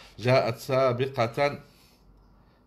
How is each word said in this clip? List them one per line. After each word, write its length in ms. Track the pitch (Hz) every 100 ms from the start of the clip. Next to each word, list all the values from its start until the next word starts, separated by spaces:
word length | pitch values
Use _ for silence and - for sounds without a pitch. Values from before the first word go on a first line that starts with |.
| - -
جاءت 400 | 117 131 101 117
سابقة 1000 | - 131 135 120 135 127 117 143 143 131 - _ _ _ _ - _ _ _ _